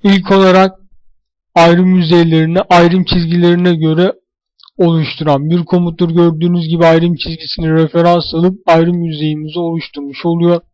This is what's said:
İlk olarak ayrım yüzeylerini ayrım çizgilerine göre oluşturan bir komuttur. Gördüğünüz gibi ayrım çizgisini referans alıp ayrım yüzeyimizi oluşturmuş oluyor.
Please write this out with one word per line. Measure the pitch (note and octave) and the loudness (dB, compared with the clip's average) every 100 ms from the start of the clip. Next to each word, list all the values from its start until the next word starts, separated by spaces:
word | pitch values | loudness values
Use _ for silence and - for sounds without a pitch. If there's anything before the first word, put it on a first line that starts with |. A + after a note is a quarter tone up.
İlk | G#3 G3 - | 2 0 2
olarak | G3 F#3+ F#3 F#3+ - _ - - _ _ _ _ - | 2 4 4 2 -2 _ -20 -20 _ _ _ _ 2
ayrım | E3+ E3+ F#3 F#3 | 4 4 2 2
yüzeylerini | D#3+ F3 E3 D#3+ D#3+ F3 | 2 2 2 2 0 -2
ayrım | - F3 E3+ F#3 | 2 2 4 2
çizgilerine | F#3 F3+ E3 F3 F3 F3 F3+ E3+ | 0 -2 -2 0 2 2 0 0
göre | D#3 D#3+ F#3 - _ _ _ _ _ - | 0 0 -2 -4 _ _ _ _ _ -2
oluşturan | F3 E3 D3+ - D3+ C#3 D3+ | 0 0 -4 -6 -2 -2 -2
bir | F3 D#3+ | -4 -2
komuttur. | F3+ F3 E3 F3 | -2 -2 -4 -2
Gördüğünüz | E3 E3+ D#3+ F3 F3 D#3+ | 0 0 0 -2 -2 -2
gibi | E3 E3 | 0 2
ayrım | E3 E3+ E3 | 2 0 -4
çizgisini | - D#3+ - - D#3+ | -8 -12 -12 -6 -2
referans | D#3+ D#3+ E3+ E3+ F3 - | 0 0 0 0 0 -2
alıp | E3 F3+ F#3+ - | -2 -2 -2 0
ayrım | E3 E3 F3 | 2 2 -2
yüzeyimizi | E3+ D3+ D#3 D3+ D#3 D#3+ | -6 -6 -6 -6 -8 -8
oluşturmuş | E3+ E3 - - C#3+ C#3 E3+ | -6 -6 -8 -14 -14 -8 -4
oluyor. | E3+ E3+ E3+ _ | 0 0 0 _